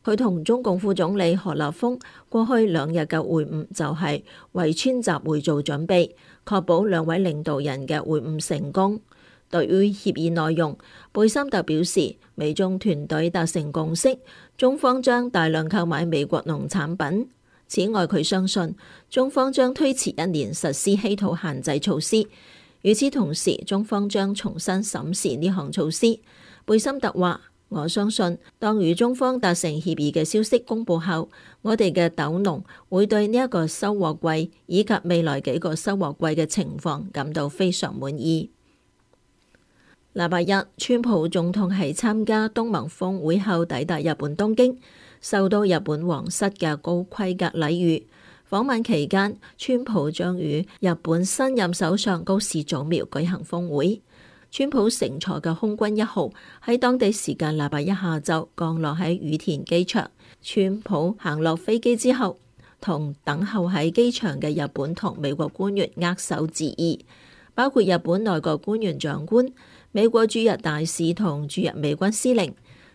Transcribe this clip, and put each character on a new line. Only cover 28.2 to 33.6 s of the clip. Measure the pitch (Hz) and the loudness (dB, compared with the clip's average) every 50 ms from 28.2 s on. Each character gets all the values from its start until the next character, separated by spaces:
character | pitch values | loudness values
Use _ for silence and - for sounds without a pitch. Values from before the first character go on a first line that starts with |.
| 190 175 170 - - - _ | 0 0 0 -4 -10 -20 _
當 | _ 220 208 220 214 | _ -2 0 2 2
與 | 185 160 175 | 2 2 4
中 | - 233 240 254 | 2 2 0 2
方 | 247 269 254 254 247 | 0 0 0 0 2
達 | 233 185 175 | 2 2 2
成 | 170 - 165 147 156 | 2 0 -2 -2 -2
協 | 156 185 160 | -2 -2 -2
議 | - 147 147 | 0 -2 0
嘅 | 147 165 156 | 0 0 0
消 | - - 214 | 2 2 0
息 | 220 - 254 | 2 4 2
公 | 233 240 - 226 226 226 | 2 2 -2 -4 -4 0
布 | - 175 | 0 0
後， | 165 160 190 170 160 160 - - - - - - _ | 0 0 -2 -2 -2 -4 -8 -12 -20 -20 -20 -20 _
我 | - 214 220 | -2 -2 2
哋 | 220 214 185 | 2 2 2
嘅 | 170 185 170 165 | 4 2 2 2
斗 | 165 - 147 147 160 185 | 0 -2 -4 -2 0 0
農 | 202 190 156 190 190 - - - _ _ | 0 0 0 -2 -8 -14 -20 -20 _ _
會 | 190 185 208 | 2 2 2
對 | 208 220 208 208 | 4 4 2 2
呢 | 208 226 | 2 2
一 | 247 262 | 0 0
個 | 254 - 175 | 2 0 0